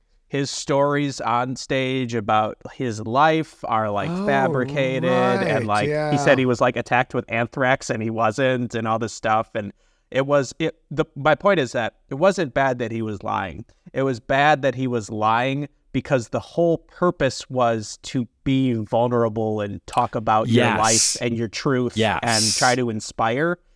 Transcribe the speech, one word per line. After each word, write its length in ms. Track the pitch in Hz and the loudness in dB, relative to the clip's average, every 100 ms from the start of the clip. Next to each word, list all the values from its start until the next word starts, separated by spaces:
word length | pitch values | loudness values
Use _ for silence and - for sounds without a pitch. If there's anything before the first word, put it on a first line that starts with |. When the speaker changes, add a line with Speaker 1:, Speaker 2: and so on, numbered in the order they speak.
| _ _ _ | _ _ _
Speaker 1:
his 200 | 139 139 | -4 -4
stories 720 | - - 139 143 143 143 131 | -6 -2 2 2 0 -2 -4
on 340 | 113 120 127 123 | -2 0 -2 -6
stage 580 | - 135 131 131 123 | -4 -2 -2 -2 -2
about 440 | 117 104 107 110 - - | -2 2 2 2 -4 -14
his 260 | - 131 110 110 | -8 -6 -6 -2
life 560 | 123 156 160 151 - - | 2 4 2 -2 -8 -2
are, 240 | 113 110 | 0 0
like, 200 | 101 98 | -2 -2
Speaker 2:
Oh, 160 | 175 202 | -4 0
Speaker 1:
fabricated, 800 | 139 135 135 127 147 131 131 127 | 0 0 0 -2 -2 -2 0 0
and, 380 | 127 - 190 - | 2 2 0 0
Speaker 2:
right, 160 | 107 107 | -2 0
Speaker 1:
like, 220 | 104 107 | 0 0
Speaker 2:
yeah. 240 | 151 151 | -2 0
Speaker 1:
he 60 | 143 | 2
said 200 | 143 135 | 4 4
he 80 | 127 | 4
was, 140 | 120 | 2
like, 140 | 127 117 | 0 0
attacked 380 | - 123 131 | 0 0 0
with 100 | 127 - | -4 -4
anthrax 600 | 113 117 - 127 135 - | -4 -4 0 0 0 -2
and 120 | 113 | -4
he 60 | 113 | -4
wasn't, 680 | 113 113 110 131 127 120 117 | 0 0 2 0 0 -2 -4
and 120 | 113 | -2
all 120 | 113 | -2
this 140 | 113 | -4
stuff. 380 | - 113 110 113 117 | -4 0 0 0 -6
And 160 | 101 - _ _ - | -8 -12 _ _ -6
it 140 | 127 139 | -2 2
was, 280 | 143 131 - | 2 0 -4
it, 160 | 160 - - | -4 -6 -10
the, 140 | 151 156 - | -4 -4 0
my 200 | 143 147 | 0 2
point 240 | 196 185 | 2 2
is 100 | 123 | 0
that 220 | 127 110 - - | -2 -4 -6 -10
it 60 | 135 | 0
wasn't 380 | 185 190 151 | 0 2 -2
bad 260 | 139 135 123 | 0 0 0
that 120 | 113 | -4
he 100 | 113 | -4
was 220 | 110 101 | -6 -6
lying. 400 | 107 104 95 78 - _ - | -4 -4 -4 -10 -16 _ -10
It 80 | - | -4
was 160 | 135 120 | -2 -2
bad 440 | - 135 147 151 | -2 2 4 4
that 120 | 135 120 | 2 -2
he 100 | 131 | -2
was 220 | 120 104 | -4 -4
lying 600 | 107 107 113 131 135 143 _ _ | -2 2 2 0 -4 -8 _ _
because 340 | 135 - 135 113 | -4 0 -2 0
the 120 | 120 | -6
whole 380 | - - 170 160 | -6 0 2 0
purpose 680 | _ - 175 175 135 - - | _ -2 0 2 -2 -2 -6
was 480 | 127 120 113 107 - | 0 2 0 -6 -14
to 240 | - 135 117 _ | -6 -4 -4 _
be 300 | - 131 131 | 0 2 2
vulnerable 880 | 117 107 113 120 120 117 107 110 107 | 0 0 0 2 2 0 0 -2 -2
and 180 | 104 101 - | -4 -8 -4
talk 260 | - 120 123 | -2 0 -2
about 340 | 110 110 113 | 2 2 4
your 160 | 117 120 | 4 4
Speaker 3:
Yes. 120 | 101 | 2
Speaker 1:
life 380 | 110 113 - - | 2 4 2 0
and 160 | 123 117 | -2 -2
your 100 | 117 | -4
truth 480 | - 151 127 120 107 | -4 0 0 0 0
Speaker 3:
Yes. 240 | 110 87 | 0 0
Speaker 1:
and 320 | 120 110 107 - | 0 0 2 2
try 180 | 131 127 | 2 2
to 140 | 120 | 0
inspire. 680 | 107 - - 113 123 165 175 _ | -4 -6 -2 0 0 -2 -2 _